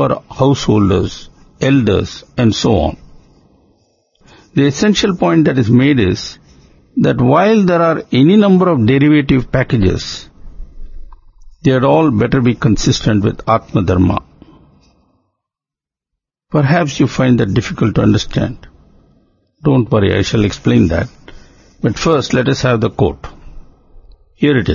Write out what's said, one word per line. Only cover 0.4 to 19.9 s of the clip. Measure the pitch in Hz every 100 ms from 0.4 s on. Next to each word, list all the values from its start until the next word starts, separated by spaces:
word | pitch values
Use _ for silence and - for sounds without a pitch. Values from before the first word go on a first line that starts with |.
householders, | 135 135 - 104 98 95 101 - - - - -
elders, | 135 139 107 90 92 - - -
and | 117
so | - 135 98 76
on. | - - - _ _ _ _ _ _ _ _ _ _ _ - _
The | - 139
essential | 139 214 196 208 180
point | 175 165
that | 156 131
is | 107
made | 123 139 135
is | 92 - - - _ - - _ _ 269
that | 151 127
while | 123 151 202 220
there | 185 170 165
are | 151 -
any | 120 147 208
number | 202 185 180
of | 151 110
derivative | 135 147 151 139 156 -
packages, | 131 123 113 92 85 - - - - - - - - - - - - - - - -
they | 156
had | 131
all | 135 151 156
better | 107 123 135
be | 123 113 123
consistent | 101 - - 120 107
with | 98 - -
Atma | 113 - 131
Dharma. | 90 92 92 - - _ - - _ _ _ _ _ _ _ _ _ _ _ _ _ _ _ _ _ _ _
Perhaps | 151 135 170 156 -
you | 139
find | - 127 120
that | 104
difficult | 117 - - 113
to | -
understand. | 107 107 - 135 - 117 - - _ _ _ _ _ _ _ _
Don't | 151 135 110